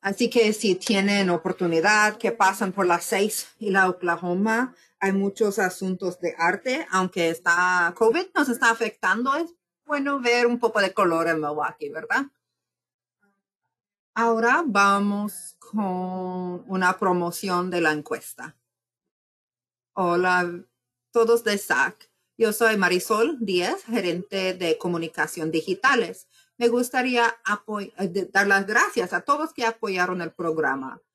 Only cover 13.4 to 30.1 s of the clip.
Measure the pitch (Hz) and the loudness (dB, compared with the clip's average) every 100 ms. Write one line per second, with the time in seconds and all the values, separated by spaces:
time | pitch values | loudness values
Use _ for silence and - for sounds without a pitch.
13.4 | _ _ _ _ _ _ _ - 233 226 | _ _ _ _ _ _ _ 0 2 2
14.4 | 233 285 330 202 202 202 202 202 208 - | 4 2 2 2 4 4 2 -2 -4 -8
15.4 | - - - 214 196 185 185 185 185 185 | -18 -20 -8 -4 -4 -4 -6 -6 -6 -6
16.4 | 180 180 - 190 180 185 190 180 175 175 | -6 -8 -6 0 0 2 0 0 -2 -4
17.4 | 196 180 180 180 160 151 147 - - - | -4 -2 -2 0 0 0 -4 -10 -10 -16
18.4 | 127 _ _ _ _ _ _ _ _ _ | -18 _ _ _ _ _ _ _ _ _
19.4 | _ _ _ _ _ - 180 175 180 180 | _ _ _ _ _ -2 0 2 2 2
20.4 | 175 175 - _ _ _ _ 233 226 233 | 0 -6 -16 _ _ _ _ 0 4 4
21.4 | 233 202 - 127 135 - - _ _ - | 2 -2 0 0 0 -4 -20 _ _ 0
22.4 | 220 208 226 214 180 180 - 220 240 285 | 0 4 2 4 2 2 0 0 0 0
23.4 | 214 180 180 370 - 226 180 170 - 196 | -2 0 0 -4 -4 -2 -2 -4 -4 -4
24.4 | 185 185 175 156 175 170 160 - 156 - | -4 -2 -2 0 -2 -4 -4 -4 -6 -4
25.4 | 160 160 156 185 262 254 - - - _ | -4 -2 -2 0 2 2 0 -8 -20 _
26.4 | _ _ 240 240 247 262 254 240 233 - | _ _ 0 2 0 0 0 2 0 0
27.4 | - 208 - 208 196 - 190 180 180 196 | -4 -4 -4 -8 -8 -6 -4 -4 -2 0
28.4 | 202 196 196 220 392 - 180 175 170 294 | 4 2 2 2 2 0 -2 -4 0 -2
29.4 | 311 - 226 226 208 185 180 | -2 -2 -4 -2 -4 -2 -2